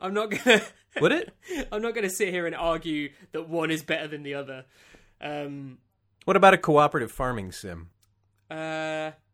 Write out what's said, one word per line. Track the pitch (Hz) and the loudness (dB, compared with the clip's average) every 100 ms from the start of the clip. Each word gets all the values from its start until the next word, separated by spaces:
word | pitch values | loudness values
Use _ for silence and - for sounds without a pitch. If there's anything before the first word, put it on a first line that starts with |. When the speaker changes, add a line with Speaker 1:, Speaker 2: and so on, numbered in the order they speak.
Speaker 1:
I'm | 190 | -4
not | 202 214 | -2 -2
gonna | 208 247 214 - - _ - | 0 4 4 4 -12 _ 0
Speaker 2:
Would | 165 | 2
it? | 311 - - - | 2 -4 -12 -10
Speaker 1:
<laughs> | 339 - | -8 -6
I'm | 214 | -4
not | 233 | -4
gonna | 226 196 | -4 -4
sit | 190 196 | -2 -2
here | 180 170 | -2 -4
and | 139 | -2
argue | 165 165 165 151 147 - - | -2 -2 -4 -6 -6 -12 -12
that | 160 165 | -10 -4
one | 170 160 | -2 -2
is | 160 | -2
better | 160 160 151 | -2 -4 -6
than | 151 | -10
the | 143 | -10
other. | 143 135 131 131 _ _ - _ _ | -10 -10 -14 -20 _ _ -20 _ _
Um, | 147 147 143 143 135 127 _ _ _ _ | -10 -8 -8 -10 -14 -18 _ _ _ _
Speaker 2:
What | - 196 | 2 8
about | 190 | 8
a | 185 | 8
cooperative | - 147 147 151 113 | 6 6 6 2 -4
farming | - 127 117 95 | -4 -4 -4 -8
sim? | - 98 85 87 _ _ _ _ _ - | -10 -12 -12 -16 _ _ _ _ _ -14
Speaker 1:
uh, | 160 160 156 156 156 156 151 _ | -10 -6 -4 -4 -4 -6 -10 _